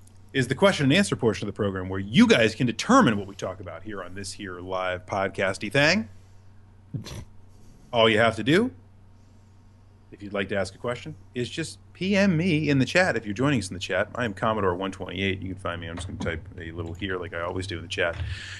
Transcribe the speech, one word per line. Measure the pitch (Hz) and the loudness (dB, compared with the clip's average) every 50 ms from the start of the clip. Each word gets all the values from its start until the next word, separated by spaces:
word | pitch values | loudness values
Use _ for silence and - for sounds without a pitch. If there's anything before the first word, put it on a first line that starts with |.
| - - - - - - - | -20 -20 -20 -20 -20 -4 -2
is | 135 123 - | -2 0 0
the | 139 | 2
question | - 190 196 180 - 147 | 4 4 4 4 4 2
and | 131 | 4
answer | 143 190 202 - 135 | 4 4 4 2 0
portion | - - 113 101 - 117 101 | 0 0 0 0 0 -6 -8
of | |
the | 95 | -4
program, | - 107 101 98 95 92 92 | -2 -2 -2 -2 -4 -6 -4
where | 95 98 | -6 -6
you | 98 101 113 170 240 | -6 2 6 6 8
guys | 220 233 131 113 110 107 | 8 8 6 6 2 2
can | - 123 | 2 0
determine | 120 110 - - - 233 277 220 131 107 101 | 0 0 -2 2 6 6 8 8 6 4 2
what | 98 | -4
we | 98 98 | -8 -10
talk | - - 98 90 95 | -8 -8 -8 -8 -10
about | 95 90 80 82 90 | -12 -14 -14 -14 -12
here | 107 104 98 90 | -12 -10 -10 -10
on | 87 90 | -10 -10
this | 98 98 - | -10 -10 -10
here | - - 107 95 90 87 | -10 -10 -10 -10 -10 -10
live | 90 92 92 92 92 90 90 90 - | -8 -6 -4 -2 -2 -2 -4 -4 -6
podcasty | - 104 98 98 95 92 - 98 95 98 - - 101 | -6 -2 -2 -2 -2 0 -2 -2 -2 -2 -4 -8 0
thing. | - 139 143 156 180 214 220 - - - - - - - - - - - - - - - - - - - - - - - - - - - - - - - - - - - - - | 2 4 4 4 4 2 -2 -6 -12 -20 -20 -20 -20 -20 -20 -20 -20 -20 -20 -20 -20 -20 -20 -12 -12 -10 -10 -10 -14 -14 -14 -16 -20 -20 -20 -20 -20 -20 -20 -20 -20 -20 -14 -2
All | - 117 113 113 | 4 6 6 6
you | 110 104 | 8 6
have | 117 113 110 | 6 6 4
to | 110 104 | 2 2
do, | 131 156 190 233 262 - - - - - - - - - - - - - - - - - - - - - - - - - - - - | 4 4 4 2 0 -4 -12 -20 -20 -20 -20 -20 -20 -20 -20 -20 -20 -20 -20 -20 -20 -20 -20 -20 -20 -20 -20 -20 -20 -20 -20 -20 -20
if | - - | -18 -16
you'd | 101 101 | -12 -4
like | 101 101 98 95 | -2 -2 -2 0
to | 107 | 0
ask | 98 95 - - | -2 -2 -2 -6
a | - | -8
question, | - 120 120 - - 156 151 - - - - | -6 -6 -6 -6 -8 -14 -14 -16 -18 -10 -6
is | 123 123 - | -6 -6 -4
just | - - 160 - - - - - - | -4 -8 -8 -8 -10 -16 -20 -20 -10
P | - 180 190 208 | -6 -2 2 4
M | 190 202 202 175 | 4 4 4 4
me | 156 170 190 156 151 156 147 | 4 2 2 2 2 2 4
in | 143 135 | 4 4
the | 127 | 4
chat | - - 180 185 175 127 | 4 4 4 4 4 2
if | 117 113 | -2 -4
you're | 104 101 | -4 -2
joining | 110 131 147 147 117 | 0 0 2 2 0
us | 92 95 | -2 -4
in | 95 | -8
the | 87 | -8
chat. | - - 92 92 104 98 - | -6 -2 0 0 0 -2 -2
I | 113 123 | -4 -2
am | 113 98 | -2 -2
Commodore | - 120 113 110 107 98 92 90 | -2 -2 0 0 2 0 0 0
one | 90 95 95 | 0 -4 -6
twenty-eight. | 95 92 92 90 87 92 98 98 95 95 | -6 -8 -10 -8 -6 -2 -2 -2 -2 -2
You | 98 95 92 | -6 -8 -10
can | - | -6
find | - 87 85 82 | -6 -6 -6 -6
me. | 82 82 | -8 -8
I'm | 85 | -8
just | 85 - - | -8 -8 -10
gonna | - - | -8 -6
type | - 92 82 80 - - - - | -6 -4 -6 -6 -10 -12 -14 -12
a | 82 82 | -12 -10
little | 82 85 82 85 | -10 -8 -8 -8
here | 85 87 101 95 92 90 | -8 -8 -6 -6 -6 -6
like | 85 82 | -6 -8
I | 85 85 | -8 -6
always | 85 90 92 95 92 | -6 -4 -4 -6 -6
do | 95 90 | -6 -8
in | 82 | -10
the | 82 92 | -8 -8
chat. | - 98 90 85 82 - - - - - - - - | -2 -2 0 0 0 -4 -6 -8 -8 -10 -10 -14 -14